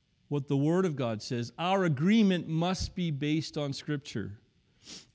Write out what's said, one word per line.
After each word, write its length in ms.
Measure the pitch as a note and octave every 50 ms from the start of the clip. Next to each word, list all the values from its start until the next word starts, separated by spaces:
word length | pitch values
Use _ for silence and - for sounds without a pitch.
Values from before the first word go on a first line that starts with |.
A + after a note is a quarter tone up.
| _ _ _ _ _
What 220 | _ C#3+ C#3+ C3+ -
the 80 | C#3+
Word 260 | C#3 C#3+ D#3 E3+ F#3 F#3+
of 140 | E3+ D3
God 240 | C3+ B2+ A#2 A2 G#2+
says. 320 | - - C3 A#2 A#2+ A#2 -
Our 280 | - E3 F3+ F#3+ G3 F#3
agreement 640 | E3+ C#3+ B2 D#3+ F#3+ A3 A#3 G#3 F#3+ F#3 E3 - -
must 440 | D#3+ D#3+ E3+ F3+ F#3 - - - -
be 160 | F#3 F3 E3
based 480 | D3 C3+ D3 D3 D#3 D#3+ C3+ - -
on 140 | D#3 D3 C#3
Scripture. 720 | C3+ - - - D3 C#3 - - - A2+ G2 G2 G#2 - _ _ _ _ _ _ _ _ _ - - - - _